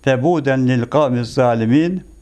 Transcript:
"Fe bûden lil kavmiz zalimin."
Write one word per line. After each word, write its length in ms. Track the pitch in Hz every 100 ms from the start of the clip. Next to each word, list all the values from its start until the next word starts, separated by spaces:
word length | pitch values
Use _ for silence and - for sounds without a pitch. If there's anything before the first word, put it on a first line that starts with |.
"Fe 200 | - 131
bûden 460 | 143 170 139 131 127
lil 180 | 127 120
kavmiz 480 | 143 143 123 117
zalimin." 720 | 135 123 113 110 139 170 185 - -